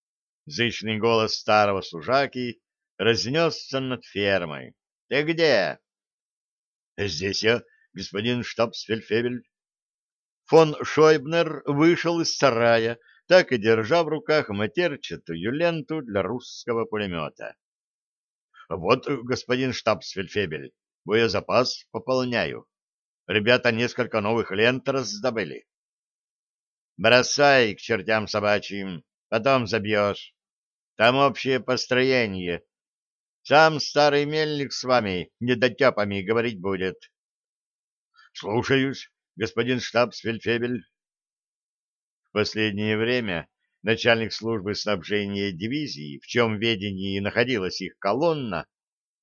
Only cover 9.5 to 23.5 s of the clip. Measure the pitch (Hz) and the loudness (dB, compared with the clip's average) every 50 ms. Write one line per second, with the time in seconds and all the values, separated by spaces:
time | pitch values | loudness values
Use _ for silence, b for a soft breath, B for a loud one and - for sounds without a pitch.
9.5 | _ _ _ _ _ _ _ _ _ _ _ _ _ _ _ _ _ _ _ - | _ _ _ _ _ _ _ _ _ _ _ _ _ _ _ _ _ _ _ 4
10.5 | 143 160 160 151 147 - 127 - - 147 156 156 156 151 131 151 165 170 165 156 | 6 6 6 6 4 -4 -6 -2 4 6 8 8 8 6 2 0 0 0 0 0
11.5 | 156 160 - 147 147 143 156 165 170 156 - 165 175 165 160 - - - 143 135 | -2 -6 -4 -2 2 4 6 6 4 4 2 -2 0 0 -2 -2 0 2 4 4
12.5 | 117 113 117 117 117 113 113 113 117 - b b b b b b 175 185 170 - | 4 6 4 4 4 4 2 0 -4 -6 b b b b b b 6 6 6 6
13.5 | - 110 - 113 113 110 110 107 160 170 165 147 156 147 - - 151 151 - - | 0 0 4 4 4 4 4 2 2 2 2 2 -2 -4 -2 0 2 2 2 0
14.5 | 101 101 107 107 - 180 180 170 143 - - - 85 - - - 82 82 87 110 | -2 -2 -2 -2 -2 -2 -2 -2 -2 -6 -12 -12 -12 -12 -10 -10 -8 -6 -4 -4
15.5 | 131 151 170 170 165 160 131 - 160 156 135 113 101 101 90 92 120 123 - - | -2 0 0 0 -2 -2 -6 -6 -8 -8 -6 -4 -2 -2 -2 -2 -2 -6 -8 -12
16.5 | - - - 120 117 113 113 - 107 107 104 98 87 82 76 73 - - - 55 | -16 -12 -6 -4 -4 -4 -4 -4 -4 -4 -4 -4 -4 -4 -6 -6 -8 -12 -14 -16
17.5 | - _ _ _ _ _ _ _ _ _ _ _ _ _ _ _ _ _ _ _ | -16 _ _ _ _ _ _ _ _ _ _ _ _ _ _ _ _ _ _ _
18.5 | B B B B 82 90 80 95 120 127 - - 143 123 113 123 127 - - - | B B B B -8 -4 2 2 2 2 2 -2 -6 -4 -4 -4 -6 -4 -4 -4
19.5 | 127 127 131 131 117 - - 110 107 - - - - 92 95 78 - 104 98 82 | -2 -2 -2 -2 -4 -2 0 -2 -2 -2 -4 -12 -10 -10 -10 -6 -4 -4 -4 -4
20.5 | 80 76 67 64 _ _ _ _ _ _ - 82 104 113 117 113 87 98 - - | -4 -8 -12 -14 _ _ _ _ _ _ -6 -2 0 2 2 2 0 -2 -2 0
21.5 | 92 113 127 - - - - _ - 113 - - 131 127 127 123 120 110 90 73 | 2 2 2 0 -2 -10 -12 _ -12 -10 -4 -2 -2 -2 -2 0 -2 -2 -2 -2
22.5 | 62 57 - _ _ _ _ _ _ _ _ _ _ _ _ - 92 107 101 117 | -4 -8 -14 _ _ _ _ _ _ _ _ _ _ _ _ -2 -2 0 4 4